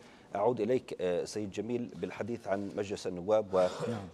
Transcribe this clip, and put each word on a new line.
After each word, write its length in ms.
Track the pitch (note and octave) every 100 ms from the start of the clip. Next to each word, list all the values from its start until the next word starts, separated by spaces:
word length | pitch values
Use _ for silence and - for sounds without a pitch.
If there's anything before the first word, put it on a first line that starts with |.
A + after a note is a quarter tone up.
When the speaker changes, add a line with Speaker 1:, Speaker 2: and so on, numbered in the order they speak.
| - - - G2
Speaker 1:
أعود 240 | A2 A#2+
إليك، 360 | G#2 B2+ - -
آه، 240 | F2+ F2
سيد 260 | - G#2+ G#2
جميل، 400 | G2 G#2+ A#2+ A#2 E2
بالحديث 520 | F#2 - A2 A#2 G2+
عن 220 | G2 G2+ F#2
مجلس 300 | G2+ F#2+ -
النواب 500 | F2+ F2+ G#2+ G2+ F#2+
Speaker 2:
نعم. 420 | F2+ - A2+ A2+ F#2